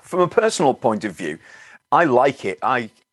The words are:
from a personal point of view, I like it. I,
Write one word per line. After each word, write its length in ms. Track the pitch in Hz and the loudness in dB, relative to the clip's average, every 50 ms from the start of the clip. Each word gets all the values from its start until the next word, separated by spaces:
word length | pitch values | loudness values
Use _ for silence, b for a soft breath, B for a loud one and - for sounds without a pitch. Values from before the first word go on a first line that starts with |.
| - | -8
from 180 | - - 180 | -6 -2 0
a 80 | 180 170 | 0 0
personal 460 | - - 220 220 - - 175 139 117 | 2 0 0 0 0 0 0 0 0
point 300 | - - 123 110 104 98 | 0 0 -2 -2 -2 -4
of 80 | 107 85 | -8 -8
view, 260 | - 92 78 78 82 B B B B B B B B B _ | -8 -8 -8 -8 -10 B B B B B B B B B _
I 140 | - 151 175 | 0 2 2
like 400 | 156 123 123 131 143 139 - - | 4 4 4 4 2 0 -2 -6
it. 140 | 101 82 - - | -8 -6 -4 -4
I, 280 | 110 123 123 117 104 - _ _ _ | -2 -2 -2 -4 -6 -12 _ _ _